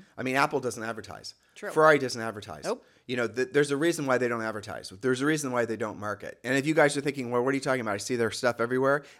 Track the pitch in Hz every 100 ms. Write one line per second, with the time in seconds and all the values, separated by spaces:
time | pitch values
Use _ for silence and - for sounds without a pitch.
0 | - - 127 135 156 151 123 113 110 110
1 | 101 55 - - _ - 208 156 156 147
2 | 131 120 113 104 - 78 156 247 - _
3 | - 123 117 110 127 147 139 139 165 160
4 | 139 123 123 117 110 104 101 69 - 95
5 | 127 127 143 156 143 123 113 110 110 95
6 | 104 101 - - 120 135 139 156 147 143
7 | 139 135 120 120 127 139 139 131 110 101
8 | - 123 113 - 123 117 117 127 135 143
9 | - -